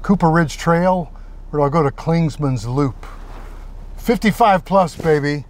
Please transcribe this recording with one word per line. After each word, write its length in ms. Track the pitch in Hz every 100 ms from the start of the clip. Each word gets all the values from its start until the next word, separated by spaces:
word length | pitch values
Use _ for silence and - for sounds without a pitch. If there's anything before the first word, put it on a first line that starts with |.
Cooper 300 | - 196 165
Ridge 260 | 160 160 -
Trail 560 | - 170 185 185 156 - - - -
or 60 | 147
do 40 |
I 60 | 143
go 140 | 156
to 80 | 143
Klingsman's 760 | - - 165 160 - 143 127 110
Loop?" 380 | 127 143 - - - - - - - - - - -
Fifty-five 640 | - 233 220 - 226 190
plus, 320 | - 190 180 -
baby. 480 | 165 151 143 147 131